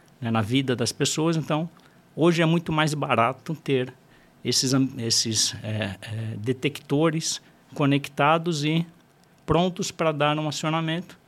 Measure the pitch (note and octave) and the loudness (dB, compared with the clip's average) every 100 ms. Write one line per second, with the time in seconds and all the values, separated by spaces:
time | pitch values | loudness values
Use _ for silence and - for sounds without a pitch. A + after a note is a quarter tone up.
0 | _ _ A#2 A2+ G#2+ C3+ C3 B2 A#2 - | _ _ 0 0 2 2 2 0 -2 -2
1 | C#3+ - D#3+ E3 C#3+ D3+ E3+ - - - | -2 0 0 0 -2 -2 -4 -10 -20 -20
2 | _ - E3 E3 D#3+ E3+ E3+ D#3 D#3 D3 | _ 2 4 4 4 2 0 0 0 0
3 | C#3 A2+ A#2 C#3 - D3+ - C3+ B2+ - | 0 2 2 0 -8 -8 -2 -2 -2 -8
4 | _ - _ _ B2 A#2+ C3 C3+ C3 B2+ | _ -20 _ _ -2 0 2 2 2 -2
5 | A2+ - A#2 G#2+ - - A2 G#2+ G#2 F#2+ | -2 0 0 -2 -2 -4 -6 -4 -4 -6
6 | - G#2+ A2 A2 A2 C3 D3+ C#3+ - D3 | -10 -8 -8 -6 -4 -2 -4 -6 -2 2
7 | E3 D#3 - - - _ _ - C#3 C#3+ | 2 0 -4 -8 -12 _ _ -2 2 2
8 | C#3+ - D3 E3 E3+ D#3 D3+ D#3+ E3+ - | -2 2 4 4 0 -2 0 0 -2 -10
9 | _ _ _ _ - D#3 F#3 F3+ F3 - | _ _ _ _ 0 2 2 -2 -8 -2
10 | D#3+ D3+ D3 D3+ D#3 C#3+ D#3 D#3+ D#3+ E3 | -2 2 2 2 -2 -2 -2 0 -2 -4
11 | - - | -6 -18